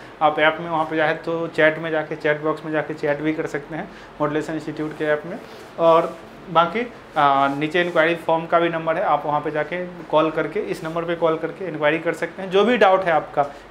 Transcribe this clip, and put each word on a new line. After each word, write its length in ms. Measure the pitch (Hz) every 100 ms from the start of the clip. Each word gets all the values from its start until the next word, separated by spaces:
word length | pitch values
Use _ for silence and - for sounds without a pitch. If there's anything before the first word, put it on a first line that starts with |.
| - -
आप 160 | 151 151
ऐप 200 | 156 160
में 80 | 170
वहाँ 140 | 160
पे 120 | 160 160
चाहे 180 | 156 160
तो 300 | 165 165 165
chat 300 | 160 156 156
में 120 | 165
जाके, 260 | 156 156 156
chat 240 | 151 151
box 240 | 156 151
में 80 | 160
जाके 220 | 156 147
chat 260 | 151 147 143
भी 120 | 156
कर 140 | 156 151
सकते 300 | 143 - 160
हैं 120 | 180 - - -
modulation 340 | 147 151 147
institute 440 | 160 156 151 151 -
के 60 |
ऐप 180 | 156 151 170
में। 120 | 220 - - - -
और 340 | 165 165 175 - - - -
बाकी 320 | 165 170 220 247 - - 156
आ, 320 | 143 139 139
नीचे 340 | 143 156 175
inquiry 320 | 175 170 160
form 320 | 170 - 165 170
का 120 | 170
भी 100 | 170
number 280 | 165 165 165
है, 60 |
आप 240 | 196 147 151
वहाँ 140 | 147
पे 100 | 156
जाके 360 | 151 147 180 180
कॉल 440 | 175 156 151 160
करके, 300 | 160 156 208
इस 240 | 202 180
number 200 | 160 170
पे 100 | 165
call 220 | 170 165 160
करके 320 | 165 - 185
inquiry 300 | 151 151 160
कर 140 | 165
सकते 300 | 160 165 -
हैं। 80 | 190
जो 140 | 190
भी 120 | 214 240
डाउट 280 | 202 185
है 80 | 170
आपका, 340 | 156 151 - 143 - -